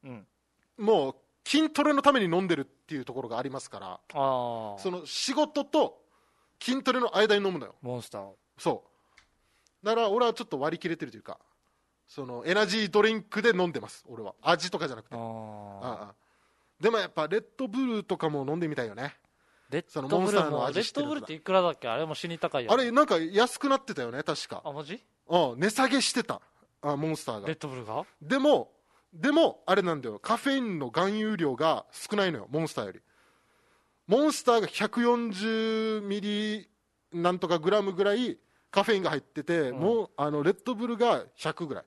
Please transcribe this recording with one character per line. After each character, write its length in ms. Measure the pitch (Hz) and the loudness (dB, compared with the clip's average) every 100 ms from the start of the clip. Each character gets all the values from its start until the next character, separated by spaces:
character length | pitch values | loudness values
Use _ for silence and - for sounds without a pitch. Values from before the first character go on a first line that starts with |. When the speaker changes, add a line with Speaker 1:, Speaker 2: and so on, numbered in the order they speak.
Speaker 1:
う 60 | 143 | -16
ん。 180 | 120 95 _ _ _ _ - | -16 -18 _ _ _ _ -4
Speaker 2:
も 340 | 208 208 135 | 4 4 4
う 40 | - _ _ - | -4 _ _ 0
筋 240 | 285 311 | 2 2
ト 140 | 302 | 2
レ 100 | 294 | 2
の 80 | 277 | 4
た 120 | 277 | 4
め 120 | 269 185 | 4 2
に 80 | 170 | 0
飲 60 | |
ん 60 | 190 | 0
で 80 | 156 | -2
る 60 | |
っ 40 | 139 | -2
て 300 | _ _ 151 | _ _ -10
い 40 | |
う 60 | 123 | -8
と 80 | |
こ 80 | 127 | -8
ろ 60 | 120 | -6
が 80 | 117 | -6
あ 60 | |
り 60 | 135 | -6
ま 100 | 131 | -8
す 100 | - | -12
か 100 | 101 | -14
ら、 200 | 95 90 _ | -14 -16 _
Speaker 1:
あ 40 | 151 | 0
ー。 600 | 135 131 120 117 110 101 | 0 2 -2 -6 -8 -6
Speaker 2:
そ 120 | 190 | -6
の 160 | 180 156 | -6 -8
仕 280 | - - | -6 -2
事 320 | 269 302 285 - | 2 2 0 0
と 360 | 311 202 - _ _ _ _ _ _ | 2 2 -2 _ _ _ _ _ _
筋 220 | - 262 | -4 -2
ト 100 | 262 | 0
レ 80 | 254 | 0
の 160 | 240 180 | 2 4
間 200 | 214 208 | 4 4
に 80 | 196 | 2
飲 60 | |
む 80 | 175 | -4
の 60 | 117 | -10
よ。 100 | - | -12
Speaker 1:
モ 160 | 127 123 | -8 -8
ン 40 | |
ス 80 | 107 | -8
タ 100 | 104 | -12
ー 20 | |
を。 160 | 98 98 _ _ | -14 -16 _ _
Speaker 2:
そ 280 | 175 113 _ _ _ _ _ _ _ _ _ _ | -2 -2 _ _ _ _ _ _ _ _ _ _
う。 40 | 202 | 0
だ 100 | 233 | 2
か 60 | |
ら 80 | 226 | 2
俺 160 | 214 240 | 4 2
は 80 | |
ち 100 | 226 | 0
ょ 20 | 226 | -6
っ 20 | |
と 120 | 139 | -2
割 160 | 143 170 | -2 -2
り 40 | |
切 80 | 165 | -4
れ 80 | 160 | -6
て 80 | 139 | -8
る 60 | |
と 60 | 110 | -12
い 20 | |
う 40 | |
か、 160 | - - _ _ _ _ _ _ _ | -16 -16 _ _ _ _ _ _ _
そ 180 | - 131 | -14 -10
の 200 | 120 139 | -8 0
エ 80 | |
ナ 120 | 196 214 | 2 4
ジ 120 | 214 | 2
ー 120 | 208 | 2
ド 120 | 208 | 4
リ 120 | 208 | 4
ン 100 | 220 | 2
ク 180 | - 208 | -4 0
で 80 | 226 | 2
飲 180 | 185 180 | 4 2
ん 40 | |
で 60 | 131 | 0
ま 80 | 101 | -10
す、 160 | - - | -18 -18
俺 160 | 117 | -12
は。 120 | 104 - | -12 -4
味 300 | 151 170 175 | 4 4 2
と 80 | 175 | -4
か 80 | 156 | -6
じ 60 | |
ゃ 20 | 117 | -8
な 80 | |
く 60 | - | -12
て。 60 | 120 | -10
Speaker 1:
あ 20 | |
ー。 40 | |
Speaker 2:
あ 580 | 113 113 110 104 101 101 123 113 101 | -8 -10 -12 -14 -14 -10 -10 -10 -12
あ。 40 | - _ _ _ _ _ _ | -20 _ _ _ _ _ _
で 100 | 185 | 0
も 80 | 226 | 0
や 100 | 180 | -2
っ 20 | |
ぱ 160 | - 151 | -4 -2
レ 120 | 202 | -2
ッ 60 | 220 - | -6 -8
ド 100 | 262 | -6
ブ 180 | 226 262 | -2 -2
ル 180 | 220 | -2
と 140 | - 180 | -4 -4
か 120 | 160 | -2
も 160 | 147 135 | -2 -4
飲 80 | 160 | -2
ん 40 | |
で 80 | 165 | -2
み 60 | 139 | -4
た 100 | 117 | -6
い 20 | |
よ 80 | 104 | -6
ね。 200 | 139 - _ _ _ _ _ | -10 -10 _ _ _ _ _
Speaker 1:
レ 100 | 143 | -6
ッ 60 | - | -6
ド 80 | - | -8
ブ 60 | 135 | 0
ル 20 | |
も、 0 | |
Speaker 2:
そ 60 | - | 2
の 60 | |
モ 40 | 196 | 4
ン 20 | |
ス 40 | |
タ 140 | 208 156 | 2 2
ー 20 | |
の 160 | 135 123 | 0 0
味 180 | 151 | -2
知 60 | 226 | -4
っ 40 | |
て 80 | - | -4
る 60 | 294 | -4
か 20 | |
ら。 60 | 294 | -6
Speaker 1:
レ 40 | |
ッ 0 | |
ド 0 | |
ブ 0 | |
ル 40 | |
っ 40 | 220 | -8
て 60 | |
い 60 | 156 | -12
く 100 | - | 2
ら 100 | 190 | 2
だ 80 | 175 | 4
っ 60 | 147 | -2
け？ 140 | 123 | -4
あ 80 | 117 | -2
れ 80 | 160 | -4
も 100 | 151 | -6
死 140 | 175 | -8
に 100 | 165 | -4
高 220 | 170 143 | -2 -2
い 40 | 117 | 4
よ 40 | |
ね。 40 | |
Speaker 2:
あ 40 | 240 247 | 4 4
れ 60 | |
な 120 | 240 | 4
ん 20 | 302 | 4
か 120 | 185 | 2
安 420 | 165 196 247 - | 2 4 2 2
く 80 | 277 | 0
な 100 | 269 | 0
っ 60 | |
て 100 | 262 | 0
た 80 | 175 | -6
よ 100 | 120 | -6
ね、 120 | 123 | -6
確 240 | 156 147 - | -4 -4 -6
か。 140 | - | -10
Speaker 1:
あ、 80 | 156 | -10
マ 120 | 143 | -10
ジ？ 200 | 147 214 _ _ _ | -12 -14 _ _ _
Speaker 2:
う 280 | 170 147 120 | 2 4 2
ん、 40 | |
値 100 | 190 | -2
下 180 | 214 262 | 2 2
げ 140 | 262 | 2
し 120 | - | 0
て 100 | - | -2
た。 180 | - 110 _ _ _ _ | -4 -8 _ _ _ _
あ、 140 | 147 143 | -4 -2
モ 140 | 156 | -2
ン 80 | 156 | -4
ス 80 | - | -6
タ 80 | |
ー 80 | 113 | -8
が。 60 | 135 | -6
Speaker 1:
レ 60 | |
ッ 40 | - | -8
ド 100 | 151 | -8
ブ 60 | 131 | -10
ル 100 | 107 | -8
が？ 200 | 113 175 _ | -8 -8 _
Speaker 2:
で 180 | 151 262 | -2 2
も、 320 | 285 247 117 _ _ _ _ | 4 4 2 _ _ _ _
で 180 | 165 240 | -4 2
も、 320 | 302 320 - - | 4 4 2 2
あ 100 | 190 | 2
れ 60 | |
な 120 | 180 | 2
ん 80 | 156 | -2
だ 80 | 123 | -6
よ。 100 | 104 | -8
カ 180 | - 226 | -2 0
フ 120 | 277 | 0
ェ 80 | 269 | 0
イ 20 | |
ン 200 | 240 170 | -2 -4
の 80 | 131 | -2
含 300 | 113 190 214 | 0 0 0
有 200 | 214 208 | -4 -2
量 180 | 156 127 | -2 0
が 300 | 160 127 - | 0 0 -4
少 260 | - - 208 | -16 -6 0
な 80 | 190 | 0
い 60 | |
の 80 | 143 | -2
よ、 80 | 98 | -6
モ 120 | 147 | -4
ン 60 | 160 | -4
ス 60 | |
タ 80 | - | -6
ー 40 | 104 | -8
よ 60 | |
り。 80 | 92 _ _ _ _ _ _ _ _ _ _ - | -10 _ _ _ _ _ _ _ _ _ _ 2
モ 180 | 226 302 | 4 4
ン 80 | |
ス 100 | - | 2
タ 100 | - | 4
ー 80 | 233 | 4
が 60 | 185 | 2
百 340 | - 208 - | -2 -2 2
四 300 | 240 240 233 | 2 2 0
十 680 | 185 214 220 220 220 220 214 | -4 -2 -2 -2 -2 -2 -4
ミ 160 | 202 202 | -4 -4
リ 480 | 202 208 214 214 - _ _ _ _ | -2 -2 -2 -6 -10 _ _ _ _
な 180 | 170 175 | 0 0
ん 80 | 180 | 0
と 80 | 180 | 0
か 120 | 170 | 0
グ 120 | 160 | 4
ラ 100 | 208 | 2
ム 120 | 196 | 2
ぐ 100 | 180 | 0
ら 120 | 202 208 | 2 2
い 220 | 240 - _ _ _ | 0 -4 _ _ _
カ 120 | - | 0
フ 80 | 202 | 2
ェ 40 | 202 | 2
イ 40 | |
ン 40 | |
が 80 | 170 | 2
入 80 | 147 | -2
っ 20 | |
て 220 | - - | -4 -10
て、 260 | 147 170 139 | -2 0 0
Speaker 1:
う 40 | 127 | 0
ん。 40 | |
Speaker 2:
も 240 | 180 233 185 | 0 2 -2
う、 40 | - | -2
あ 120 | 147 | 0
の、 140 | 147 | 2
レ 80 | 147 | 2
ッ 60 | 202 - | 2 -2
ド 80 | 220 | -4
ブ 120 | 233 | -4
ル 100 | 226 | 2
が 260 | 240 156 98 _ | 2 2 -2 _
百 320 | 156 - 165 | -6 -6 -8
ぐ 80 | |
ら 60 | |
い。 20 | 107 | -8